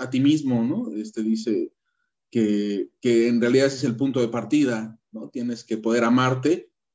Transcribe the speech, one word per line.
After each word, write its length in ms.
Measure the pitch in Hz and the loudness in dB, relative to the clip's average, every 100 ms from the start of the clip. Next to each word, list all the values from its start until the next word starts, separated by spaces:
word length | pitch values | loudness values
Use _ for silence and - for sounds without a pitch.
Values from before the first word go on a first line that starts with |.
a 60 | 127 | -4
ti 100 | 131 | 0
mismo, 440 | 139 151 135 120 | 4 2 2 0
¿no? 280 | 117 175 120 104 | 0 -2 -4 -6
Este 280 | 110 - | -8 -4
dice 480 | 110 110 117 98 - _ _ _ _ _ _ | -2 -2 -2 -2 -4 _ _ _ _ _ _
que, 580 | 120 107 104 104 101 - _ | 0 0 0 -2 -4 -6 _
que 280 | 127 117 117 | 0 2 4
en 120 | 120 | 2
realidad 280 | 120 131 139 | 2 4 2
ese 100 | 135 | 0
es 60 | |
el 120 | 135 113 | -4 -2
punto 240 | 135 131 | -2 0
de 80 | 117 | -2
partida, 720 | 117 113 151 135 113 110 - _ | -2 0 2 2 0 -6 -12 _
¿no? 180 | 110 - | -16 -12
Tienes 340 | 127 120 113 | -8 -6 -6
que 140 | - 110 | -6 -4
poder 260 | 110 120 | 0 2
amarte, 680 | 117 123 127 127 139 180 - _ _ | 4 4 2 2 0 0 -4 _ _